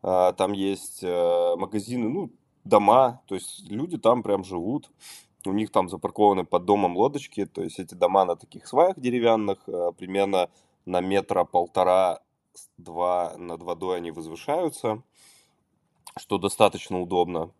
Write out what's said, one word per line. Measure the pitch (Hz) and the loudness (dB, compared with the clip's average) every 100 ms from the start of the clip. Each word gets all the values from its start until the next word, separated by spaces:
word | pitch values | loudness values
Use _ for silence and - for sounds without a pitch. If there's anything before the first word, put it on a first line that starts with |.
э, | 95 92 92 92 | 0 4 2 2
там | 95 | -2
есть, | 101 98 95 - - | 0 -2 -4 -10 -10
э, | 92 87 87 87 87 87 | -4 0 2 2 0 -2
магазины, | 95 107 104 123 113 | -4 -6 -6 -4 -4
ну, | 165 165 _ _ _ - | -4 -8 _ _ _ 4
дома, | 104 101 120 131 127 _ | 4 8 6 6 0 _
то | 95 | -10
есть | - - - | -10 -18 -12
люди | 104 170 156 | -8 -6 0
там | - 123 | 2 2
прям | 107 98 | 0 -2
живут. | 95 90 90 139 - _ - - _ _ 98 | -2 -6 -4 -6 -8 _ -20 -20 _ _ -4
У | |
них | 101 110 | -4 0
там | 104 92 | 0 -2
запаркованы | 87 95 - 104 95 | -6 -8 2 4 4
под | 87 87 87 | 0 -2 2
домом | 104 90 87 | 2 2 2
лодочки, | 120 143 - - 98 | 0 -2 -10 -8 -8
то | - | -6
есть | 87 - | -10 -10
эти | 87 90 | -14 -2
дома | 87 95 92 | 2 4 2
на | 85 | 0
таких | - - - | -8 -20 -4
сваях | 127 175 185 | 2 2 2
деревянных, | 123 123 117 113 104 98 - | -4 0 2 2 0 -6 -6
э, | 90 87 85 | -4 -4 -4
примерно | 92 98 98 95 87 _ _ _ - | -6 0 2 2 0 _ _ _ -4
на | 90 | -4
метра | 92 98 95 92 | 0 0 0 -2
полтора-два | 87 90 87 - 90 92 92 - _ _ _ - - _ 87 82 90 90 85 82 | 0 0 -2 0 4 4 2 -2 _ _ _ -20 -20 _ -12 -4 -2 0 -4 -8
над | 87 82 | -14 -12
водой | 87 85 92 90 | -10 -8 -4 -6
они | 85 | -6
возвышаются, | 82 80 82 - 156 170 131 117 110 _ _ _ _ _ _ _ _ _ _ - - | -12 -14 -12 -6 -4 -4 -4 -6 -6 _ _ _ _ _ _ _ _ _ _ -20 -20
что | - 98 | -6 -4
достаточно | 95 - 104 95 - 92 | -4 4 2 2 -8 -6
удобно | 87 92 87 87 80 | -4 -2 0 -2 -8